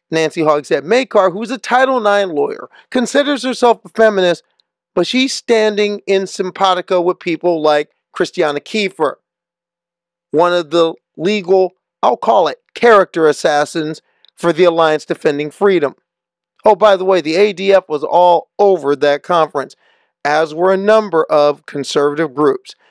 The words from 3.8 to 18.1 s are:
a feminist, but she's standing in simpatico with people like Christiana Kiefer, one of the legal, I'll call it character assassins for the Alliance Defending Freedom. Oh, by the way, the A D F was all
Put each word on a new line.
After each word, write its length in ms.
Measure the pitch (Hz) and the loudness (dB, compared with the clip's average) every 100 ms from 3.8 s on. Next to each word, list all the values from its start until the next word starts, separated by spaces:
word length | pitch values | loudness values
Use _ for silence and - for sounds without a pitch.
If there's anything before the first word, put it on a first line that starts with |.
a 60 | 185 | -4
feminist, 520 | - 220 202 180 165 _ _ _ _ _ | 0 2 2 0 -2 _ _ _ _ _
but 120 | - 170 | -4 -2
she's 280 | 247 262 | -2 -2
standing 680 | - - 226 214 208 208 202 - | -4 -2 0 0 -2 -4 -4 -2
in 200 | 196 190 | -2 -2
simpatico 760 | - 185 - 190 180 - 185 | -8 -8 -2 -2 0 -2 -2
with 160 | 175 175 | -2 -4
people 420 | - 160 175 165 | -6 -4 -2 0
like 300 | 151 147 151 _ _ | 0 0 -4 _ _
Christiana 480 | - 175 - 156 143 | -6 -6 -2 -4 -4
Kiefer, 560 | - 214 196 - 147 - _ _ _ _ _ _ _ _ _ _ _ | -6 -4 -4 -4 -6 -6 _ _ _ _ _ _ _ _ _ _ _
one 240 | 151 175 | 0 0
of 160 | 175 156 | 0 -2
the 240 | 170 165 165 _ - | 0 0 -2 _ -6
legal, 540 | 170 214 175 190 180 _ _ - | -4 -2 0 0 0 _ _ -4
I'll 140 | 233 240 | -4 -2
call 320 | - 220 160 | 0 2 0
it 140 | 131 _ | -4 _
character 520 | - 233 214 180 170 160 | 0 4 4 2 0 0
assassins 760 | 143 170 147 147 165 156 156 _ _ _ | 2 0 0 -2 -4 -8 -10 _ _ _
for 180 | - 170 | -6 -2
the 120 | 160 | 2
Alliance 400 | 180 165 160 156 | 2 4 2 0
Defending 460 | - 160 160 143 151 | -4 -4 -2 -2 -6
Freedom. 440 | - 202 180 139 - _ _ _ _ _ _ | -2 0 2 -2 -6 _ _ _ _ _ _
Oh, 100 | 214 | 0
by 220 | 196 214 190 | 4 4 2
the 80 | |
way, 160 | 185 185 | 2 0
the 160 | 151 165 | 0 0
A 160 | 208 | 0
D 200 | 185 196 | 0 2
F 160 | 190 - | 2 2
was 140 | 151 | -8
all 480 | 147 | -2